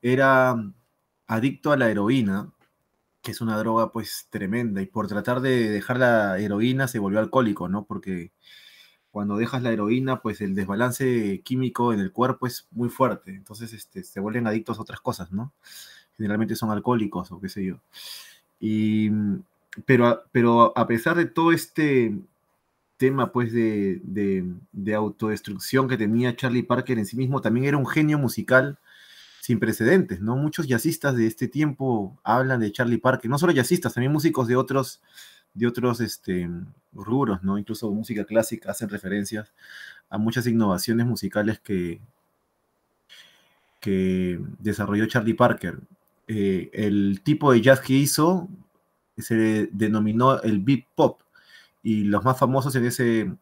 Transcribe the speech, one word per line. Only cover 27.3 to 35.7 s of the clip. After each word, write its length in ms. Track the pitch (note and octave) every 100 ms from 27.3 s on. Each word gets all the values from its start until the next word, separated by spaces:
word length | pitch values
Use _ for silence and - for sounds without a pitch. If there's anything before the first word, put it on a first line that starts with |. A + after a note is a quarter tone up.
| C3+
también 240 | A2 A#2 C3+
era 100 | C#3+
un 100 | C3
genio 320 | - D3+ D3+
musical 600 | B2+ - G2 B2+ C#3 C#3+ _ - - - - -
sin 180 | - A#2+
precedentes, 600 | A2 - A2+ F#3+ - F2
¿no? 120 | G#2+
Muchos 320 | B2 D3+ D3+ D3
jazzistas 480 | A#2+ D#3 D#3 C#3+
de 120 | B2 A2
este 200 | - B2+
tiempo 720 | C#3+ D3+ B2+ C3+ A#2 G2 -
hablan 360 | - A#2 C3 B2+
de 120 | G#2+
Charlie 240 | - A#2+ A#2
Parker, 340 | B2+ B2+ A2
no 80 | C#3
solo 140 | F3
jazzistas, 400 | C#3+ A#2+ F3+ A#2
también 200 | - B2+
músicos 360 | D3+ D3 - A#2
de 80 | B2
otros, 460 | B2+ C3+ B2+ - _ - - _ _
de 140 | -
otros, 340 | A#2+